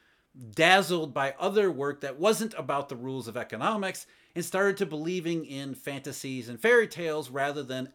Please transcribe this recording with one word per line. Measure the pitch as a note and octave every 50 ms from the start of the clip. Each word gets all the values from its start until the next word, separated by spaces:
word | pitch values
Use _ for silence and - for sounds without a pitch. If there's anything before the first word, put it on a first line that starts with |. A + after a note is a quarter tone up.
| _ _ _ _ _ _ _ C#3 B2 A2
dazzled | G2+ - D#3+ E3+ F#3 G3 G3 D3+ F3+ F3 D#3 D3+ A#2+
by | C#3+ C#3 C#3 C3+ -
other | F3 G3 G3 G#3+ G#3 F#3+
work | D#3+ C3 C#3 C#3+ C#3+ C#3+
that | - C#3 C3 C#3
wasn't | E3+ G#3+ A3 E3 A3 A3 -
about | - D3+ C3 D3 C#3 C#3 -
the | C#3
rules | A#2 B2 C3 C3 C3+ A2+ A#2
of | G#2
economics | B2 A2+ - - A2 C3 F#3 A3 G#3+ G3 F#3 F#3 - - - _ _ _ _ -
and | F3 E3+
started | E3+ - F#3 G3 G3+ G3 G3
to | G3+
believing | D#3+ D3+ D3+ D3+ E3+ F#3 F#3 D#3+ E3+ E3+ E3 D#3
in | B2 C#3 C3+ C#3 C#3 C3
fantasies | - - - C#3 C#3 C3+ D3 C3+ - - C#3 C3 C3 A#2+ A2+
and | A#2+ -
fairy | - A3 B3 A#3+ A3 -
tales | - - F3 D#3+ D3+ D#3 D3+ B2+
rather | B2+ C#3 C3+ C#3+ C#3+ D3+ C#3
than | B2 C3 C3 C3 B2+ -